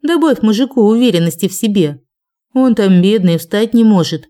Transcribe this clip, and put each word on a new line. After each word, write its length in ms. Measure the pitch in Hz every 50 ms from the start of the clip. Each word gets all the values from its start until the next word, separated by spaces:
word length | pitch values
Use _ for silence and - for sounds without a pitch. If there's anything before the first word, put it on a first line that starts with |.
| -
Добавь 380 | 294 339 330 311 320 254 -
мужику 420 | - 220 214 202 269 262 - 254 220
уверенности 640 | 208 220 233 247 247 175 170 165 170 156 - - 185
в 60 | -
себе. 480 | - - 220 202 202 170 147 147 147 _ _ _ _ _ _ _ _ _ _ _
Он 220 | 262 262 262 226
там 260 | 208 208 196 190 180
бедный, 360 | 175 196 214 220 185 180 170 160
встать 360 | 160 - - 208 226 233 233
не 100 | 233 226
может. 420 | 220 214 185 160 131 165 151 - _